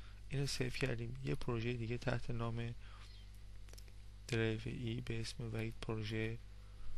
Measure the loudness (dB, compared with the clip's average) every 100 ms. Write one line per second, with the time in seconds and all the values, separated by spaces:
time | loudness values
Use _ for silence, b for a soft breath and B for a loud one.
0 | B B -2 2 2 2 2 2 2 2
1 | 0 -2 0 2 2 2 2 2 2 0
2 | 2 2 2 2 2 2 0 -4 B B
3 | B B B B -10 -10 -8 -10 -10 -10
4 | -10 -10 2 4 6 4 0 0 0 0
5 | 0 0 -2 -2 -2 0 0 -2 0 0
6 | 0 2 2 0 -6 B B B B